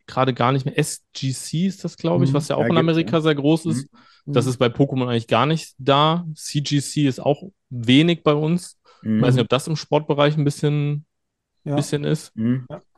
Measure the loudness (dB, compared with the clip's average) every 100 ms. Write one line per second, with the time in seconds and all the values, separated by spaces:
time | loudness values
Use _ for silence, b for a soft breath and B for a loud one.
0 | -8 -2 0 0 0 0 -2 -2 -4 -8
1 | _ -8 -8 -8 -6 -4 -4 -4 -12 -6
2 | -2 0 2 0 -2 -2 0 2 2 0
3 | 0 0 0 0 2 0 0 -6 -8 b
4 | b b -2 0 0 0 0 2 0 0
5 | -2 -2 0 2 2 0 -6 -4 2 4
6 | 4 2 -4 -12 -6 -6 -2 -2 -2 -2
7 | -2 0 -2 -2 -6 _ _ -4 4 6
8 | 4 2 2 2 0 -2 -4 -20 b b
9 | -2 2 4 2 2 0 -2 -6 -2 -2
10 | 0 2 2 2 -2 0 -2 0 -2 -4
11 | -10 _ _ _ _ _ -4 -4 -2 -4
12 | -2 -4 -4 -4 -2 -2 -6 -16 _